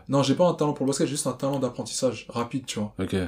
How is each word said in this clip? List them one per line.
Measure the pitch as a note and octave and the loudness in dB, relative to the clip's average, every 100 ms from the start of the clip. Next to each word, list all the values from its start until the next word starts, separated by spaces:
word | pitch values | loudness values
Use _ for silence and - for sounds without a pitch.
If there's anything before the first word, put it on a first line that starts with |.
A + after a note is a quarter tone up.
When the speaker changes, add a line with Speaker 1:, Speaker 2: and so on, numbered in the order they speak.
| - | 0
Speaker 1:
Non, | C#3 | 2
j'ai | C3 | 4
pas | C3+ F3+ | 4 4
un | |
talent | - D3 | 4 0
pour | C#3+ | 0
le | C3 | 0
basket, | C3+ D#3 | 0 0
j'ai | |
juste | - C3+ | -2 -4
un | |
talent | A#2+ C#3 C#3 | -2 -2 0
d'apprentissage | B2+ A#2+ A2+ - B2+ G#2+ - | -2 -4 -8 -2 0 -2 -6
rapide, | A#2 A#2 C#3 - | -6 -4 -4 -4
tu | - | -4
vois. | G#2 - | -4 -4
Speaker 2:
Ok. | F#2 F#2+ | -2 0